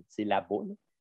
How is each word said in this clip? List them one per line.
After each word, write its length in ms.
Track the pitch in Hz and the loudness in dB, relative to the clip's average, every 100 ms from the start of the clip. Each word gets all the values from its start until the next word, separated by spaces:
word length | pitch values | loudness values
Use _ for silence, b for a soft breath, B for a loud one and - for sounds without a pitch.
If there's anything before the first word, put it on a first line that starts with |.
| - | -10
c'est 160 | - | -4
là-bas, 400 | 104 101 - 101 202 | 0 0 2 -2 -2
là. 60 | 208 _ _ | -10 _ _